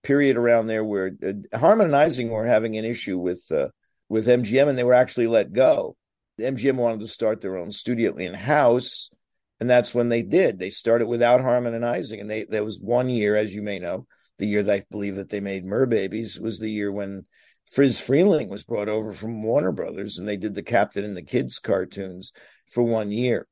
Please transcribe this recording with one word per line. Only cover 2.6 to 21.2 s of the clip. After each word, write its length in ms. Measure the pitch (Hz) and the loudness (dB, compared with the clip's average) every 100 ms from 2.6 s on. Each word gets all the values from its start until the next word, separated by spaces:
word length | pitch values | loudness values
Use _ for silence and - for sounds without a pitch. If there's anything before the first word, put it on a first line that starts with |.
| 113 110 | 2 -4
an 80 | |
issue 320 | 113 120 - 92 | -4 -6 -4 -2
with, 340 | 90 90 - | -2 -6 -4
uh, 180 | 78 67 _ _ _ _ | -2 -2 _ _ _ _
with 200 | 110 110 | 0 4
M 160 | 123 | 2
G 140 | 110 127 | 4 2
M, 100 | 143 | 2
and 80 | 127 | 2
they 80 | |
were 80 | 123 | 4
actually 360 | 123 127 - 113 | 4 4 0 2
let 240 | 113 80 | 2 2
go. 440 | 104 131 139 85 - _ _ _ - | 2 4 4 -2 -10 _ _ _ -8
The 100 | 120 | -6
M 100 | 127 | 0
G 120 | 131 | 0
M 80 | 131 | 2
wanted 240 | 117 110 | 0 -2
to 80 | 107 | -8
start 320 | - 113 98 | -2 -2 -2
their 160 | 98 92 | -6 -8
own 160 | 87 | -8
studio 420 | - - 117 107 - | -8 -4 0 0 -2
in-house, 960 | 90 92 110 151 127 123 123 - - _ _ _ _ _ | -8 -8 0 4 4 4 0 -8 -10 _ _ _ _ _
and 100 | 123 | 2
that's 240 | 123 110 | 4 4
when 140 | 120 120 | 0 0
they 140 | 117 | 0
did. 360 | 104 160 165 98 | 2 2 2 0
They 120 | 92 | -8
started 360 | - 117 117 113 | -4 2 2 2
without 340 | 120 120 127 | 2 4 4
Harmon 340 | 131 123 120 | 4 0 0
and 100 | 117 | -2
Ising, 360 | 120 165 139 107 | -2 -4 -6 -10
and 80 | 104 | -6
they, 160 | 110 | -6
there 200 | - 107 | -4 -4
was 140 | 107 92 | -4 -6
one 280 | 95 120 127 | -2 0 2
year, 260 | 123 104 | 0 2
as 200 | 107 107 | 2 0
you 80 | 98 | -4
may 160 | 104 95 | -8 -6
know, 280 | 87 92 131 _ _ _ | -6 -8 -10 _ _ _
the 80 | 104 | 0
year 160 | 104 | 0
that 80 | 101 101 | 2 0
I 20 | - | -2
believe 260 | 104 101 98 | -8 -6 -6
that 140 | 95 | -6
they 100 | 104 | -6
made 240 | 101 95 | -6 -6
Mer 220 | 92 107 131 | -4 0 2
Babies 520 | 110 95 110 110 - | 2 0 -6 -8 -8
was 200 | 113 104 | -8 -6
the 120 | 110 | -6
year 220 | 107 101 | -4 -4
when 320 | 98 98 98 - _ _ _ _ | -4 -8 -10 -16 _ _ _ _
Friz 300 | - 139 107 | 2 4 2
Freleng 480 | - 135 196 160 104 | 2 4 4 2 -2
was 160 | 98 | -10
brought 240 | - 113 104 | -6 -4 -2
over 240 | 107 107 | -4 -4
from 300 | 101 110 113 | -8 -8 -6
Warner 300 | 110 131 160 | 0 0 0
Brothers, 460 | - 85 82 104 90 | -4 -6 -8 -8 -8
and 100 | 101 | -6
they 80 | 101 | -6
did 180 | 104 | -6
the 80 | 98 | -8
Captain 420 | - 110 101 101 | 0 2 2 -2
and 120 | 104 | -8
the 60 | 92 | -10